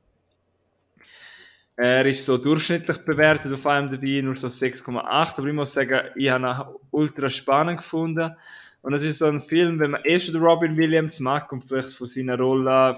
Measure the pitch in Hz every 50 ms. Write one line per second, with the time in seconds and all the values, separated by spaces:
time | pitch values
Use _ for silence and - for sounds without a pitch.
0 | _ _ _ _ _ _ _ _ _ _ _ _ _ _ _ _ _ _ _ _
1 | - - - - - - - - - - _ _ _ _ _ - 120 123 127 131
2 | 135 139 135 135 - - 131 123 123 143 156 156 156 - 175 - 165 - 160 -
3 | - - 151 143 156 156 156 151 - 143 135 131 - 147 143 143 143 139 131 131
4 | 135 135 139 139 135 135 131 131 135 123 120 - 135 127 123 - - - 123 117
5 | - - 110 143 160 156 - - 135 143 151 151 143 131 - 143 135 120 131 131
6 | - - - - 135 135 131 127 127 127 127 131 135 - - - _ - - 147
7 | 151 147 147 - 139 131 127 - - - 135 143 156 175 175 160 - - - 160
8 | 165 165 160 165 165 160 160 - - - - - - - _ _ - 135 143 143
9 | 147 156 151 - 160 151 147 143 - - 160 165 175 170 165 160 151 143 143 -
10 | - 147 165 180 175 185 165 165 165 165 170 165 170 160 156 156 165 156 160 160
11 | 156 156 - - 127 127 139 147 151 - 139 127 123 - 135 131 131 131 - -
12 | 123 123 - 131 131 127 123 123 127 131 131 135 131 131 131 131 131 131 123